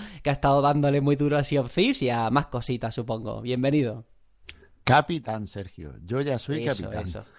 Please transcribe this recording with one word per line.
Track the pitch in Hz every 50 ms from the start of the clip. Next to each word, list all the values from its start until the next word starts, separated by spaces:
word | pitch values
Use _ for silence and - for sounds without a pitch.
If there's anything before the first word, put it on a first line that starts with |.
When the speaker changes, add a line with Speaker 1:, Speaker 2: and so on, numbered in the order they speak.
| 208 214 196 156 -
Speaker 1:
que | 147
ha | 143
estado | 135 - 143 139 143
dándole | 139 143 147 147 143 143 139 143
muy | 139 143 143
duro | 135 147 147 147 147
a | 139
Sea | - 143 143 123
of | 120 -
Thieves | 170 196 262 269 - 139
y | 120
a | 120 117 113 113
más | 120 143 151 -
cositas, | - 123 117 - 127 117 - 113 -
supongo. | - 117 117 117 110 113 110 110 110
Bienvenido. | 113 120 127 123 127 139 143 151 139 113 107 117 113 _ _ _ _ _ _ _ - - - - - - _ _ _
Speaker 2:
Capitán, | - 127 147 151 - 175 156 117 117 110 110 104
Sergio. | 95 - 104 98 90 - - 82 73 64 53 -
Yo | 90 117 135
ya | 143 143 131 113
soy | - - 143 156 -
Speaker 1:
Eso, | 147 131 101 -
Speaker 2:
capitán. | 104 104 - 87 90
Speaker 1:
eso. | 85 104 104 - -